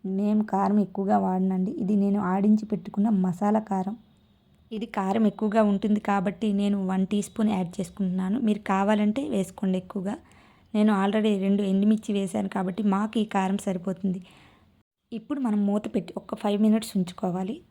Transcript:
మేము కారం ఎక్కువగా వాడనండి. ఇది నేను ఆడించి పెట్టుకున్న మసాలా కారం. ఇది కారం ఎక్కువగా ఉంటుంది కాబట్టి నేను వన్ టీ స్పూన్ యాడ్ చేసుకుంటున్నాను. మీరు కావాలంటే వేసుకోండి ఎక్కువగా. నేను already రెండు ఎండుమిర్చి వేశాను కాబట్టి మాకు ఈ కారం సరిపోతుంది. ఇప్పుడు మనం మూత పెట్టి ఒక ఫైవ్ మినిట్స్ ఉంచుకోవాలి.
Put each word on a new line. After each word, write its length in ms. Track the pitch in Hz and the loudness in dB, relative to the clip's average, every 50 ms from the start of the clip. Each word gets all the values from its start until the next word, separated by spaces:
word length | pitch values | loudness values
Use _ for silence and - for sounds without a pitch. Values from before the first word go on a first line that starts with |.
| - 190 190 190 | -6 -4 -2 0
మేము 240 | 202 208 214 214 214 214 | 0 2 2 2 2 0
కారం 260 | - 190 196 196 208 208 202 | 0 0 2 2 4 2 2
ఎక్కువగా 320 | 190 - - 196 190 214 202 190 | 2 -2 -4 0 2 2 2 2
వాడనండి. 480 | 190 185 185 185 190 190 185 185 196 302 339 | 0 0 0 0 0 0 0 -2 -2 -4 -4
ఇది 120 | 202 185 214 202 196 | -2 0 2 2 2
నేను 160 | 202 196 208 202 180 | 2 0 0 0 0
ఆడించి 340 | 185 196 196 214 214 214 214 - | 0 2 4 4 4 4 2 -4
పెట్టుకున్న 380 | 208 175 170 - - 202 202 233 214 190 185 | -6 -6 -6 -6 -2 0 2 2 2 2 2
మసాలా 360 | 185 175 175 208 208 214 220 214 - | 0 -2 0 0 0 0 0 0 -2
కారం. 280 | 196 190 185 190 214 240 - _ _ _ _ _ _ _ _ _ _ _ _ _ 226 | -4 -4 -2 -4 -8 -10 -14 _ _ _ _ _ _ _ _ _ _ _ _ _ -10
ఇది 100 | 214 226 - - | -8 -8 -6 -4
కారం 280 | 214 190 190 196 226 220 208 | -4 -2 0 2 4 2 2
ఎక్కువగా 320 | 202 - 220 214 196 226 214 208 | 2 2 -2 0 2 4 4 4
ఉంటుంది 300 | 202 196 - 208 208 208 - - | 2 0 2 0 0 0 2 0
కాబట్టి 400 | 202 202 185 208 - - 226 214 202 196 | 0 2 0 -2 -4 -2 -2 0 0 2
నేను 160 | 202 202 202 202 190 185 | 2 0 0 0 0 -2
వన్ 140 | 190 190 190 185 | 0 0 0 0
టీ 80 | 214 208 196 | 0 -2 -2
స్పూన్ 240 | - - - 196 214 208 | -4 -4 -2 0 0 2
యాడ్ 140 | 185 180 170 180 | 0 -2 -4 -4
చేసుకుంటున్నాను. 600 | - 185 175 - - 196 185 180 185 185 185 202 262 254 | -6 -8 -8 -4 -4 -2 -2 0 -2 -2 -2 -2 0 0
మీరు 140 | 214 208 208 - - | 0 0 0 0 0
కావాలంటే 520 | 196 190 196 202 214 208 208 208 214 277 277 - - | 0 2 4 2 2 4 2 2 0 0 -4 -2 -2
వేసుకోండి 440 | 196 190 180 - - - 190 185 185 | -2 -2 -4 -6 -4 -2 -2 -2 -2
ఎక్కువగా. 320 | 185 185 - 202 175 196 226 - - - - - - - _ _ _ _ - | -4 -6 -8 -8 -6 -6 -8 -8 -12 -20 -20 -20 -20 -20 _ _ _ _ 0
నేను 180 | 214 214 214 214 190 | 2 4 4 4 4
already 300 | 190 202 208 220 214 220 208 190 190 | 2 2 0 2 2 2 2 2 2
రెండు 200 | 196 202 202 208 196 | 2 2 2 2 2
ఎండుమిర్చి 400 | 190 190 202 208 220 214 - - 208 | 2 2 4 4 2 2 0 -2 -2
వేశాను 340 | 202 196 185 170 214 202 190 - | -2 -2 -2 -2 -4 -4 -2 -4
కాబట్టి 280 | 196 190 185 180 - 214 208 190 | -4 -4 -4 -4 -2 0 0 2
మాకు 240 | 196 208 214 - 233 | 2 0 -2 -2 -2
ఈ 20 | 208 214 - | -2 0 0
కారం 220 | 202 190 190 190 202 - | 0 0 0 -2 -2 -2
సరిపోతుంది. 560 | 202 190 185 175 202 185 180 - 196 180 190 180 - - - - - _ _ _ _ _ _ _ _ _ _ _ _ - 220 | -4 -4 -4 -4 -6 -6 -4 -2 -4 -4 -4 -8 -16 -20 -20 -20 -20 _ _ _ _ _ _ _ _ _ _ _ _ -12 -12
ఇప్పుడు 200 | - _ 294 294 262 | -8 _ -6 -4 -2
మనం 140 | 240 208 208 202 202 | 0 0 2 2 2
మూత 160 | 202 208 208 - - | 0 0 -2 -2 -4
పెట్టి 200 | 208 170 - - 202 | -4 -4 -4 -12 -12
ఒక 160 | - - - - | -10 -10 -10 -4
ఫైవ్ 160 | - 208 202 202 214 | -2 0 2 4 4
మినిట్స్ 260 | 220 214 226 220 - - 202 | 4 4 4 0 -2 -2 -2
ఉంచుకోవాలి. 580 | 180 175 - - - 185 175 180 190 185 254 330 - _ | -2 -2 -4 -6 -4 -4 -2 -2 -4 -6 -8 -10 -14 _